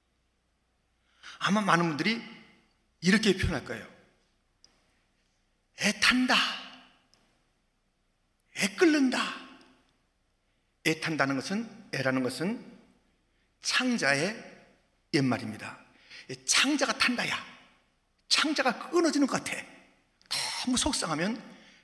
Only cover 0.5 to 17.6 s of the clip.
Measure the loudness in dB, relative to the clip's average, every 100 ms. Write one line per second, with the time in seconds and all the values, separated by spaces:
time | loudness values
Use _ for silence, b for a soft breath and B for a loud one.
0.5 | _ _ _ _ _ B B B B 0
1.5 | 2 4 4 4 0 0 -2 -6 -18 -20
2.5 | _ _ _ _ _ 4 4 4 2 0
3.5 | -2 -6 -10 -14 -20 _ _ _ _ _
4.5 | _ _ _ _ _ _ _ _ _ _
5.5 | _ _ -4 -2 2 2 2 2 2 0
6.5 | -4 -12 -20 -20 _ _ _ _ _ _
7.5 | _ _ _ _ _ _ _ _ _ _
8.5 | -4 -4 4 4 6 4 2 -4 -8 -16
9.5 | -20 -20 _ _ _ _ _ _ _ _
10.5 | _ _ _ -2 0 -2 0 0 -2 -4
11.5 | -6 -6 -12 -8 -4 0 0 -2 -2 -4
12.5 | -4 -10 -20 -20 _ _ _ _ _ _
13.5 | _ -4 0 0 2 2 2 0 -4 -12
14.5 | -20 -20 _ _ _ _ 2 2 0 -4
15.5 | -10 -12 -14 -20 B B B B -6 0
16.5 | 2 2 2 0 0 0 0 -2 -4 -8
17.5 | -18